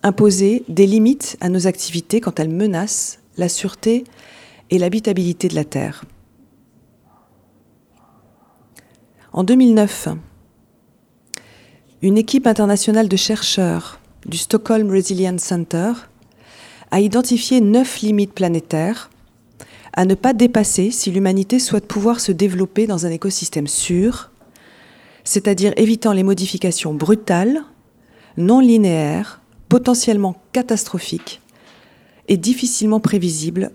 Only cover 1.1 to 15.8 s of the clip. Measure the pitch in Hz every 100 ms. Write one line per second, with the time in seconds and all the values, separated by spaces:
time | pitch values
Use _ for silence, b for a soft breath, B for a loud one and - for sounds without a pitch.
1.1 | 285 - - 180 185 185 180 - 170 -
2.1 | 220 190 - 156 165 208 170 208 - -
3.1 | - _ - 175 - 196 - 220 233 247
4.1 | B B B B B B 180 175 214 220
5.1 | 185 175 170 180 160 151 135 113 - -
6.1 | - _ _ _ _ _ _ _ _ _
7.1 | _ _ _ _ _ _ _ _ _ _
8.1 | _ _ _ _ _ _ b b b b
9.1 | b b - 185 254 254 220 208 - -
10.1 | 160 - _ _ _ _ _ _ _ _
11.1 | _ _ B B B B B B _ 190
12.1 | 214 226 269 247 214 208 202 - 214 214
13.1 | 190 - 220 - - 175 170 - - _
14.1 | _ - 165 - 220 220 220 214 190 190
15.1 | 185 185 180 - 175 165 170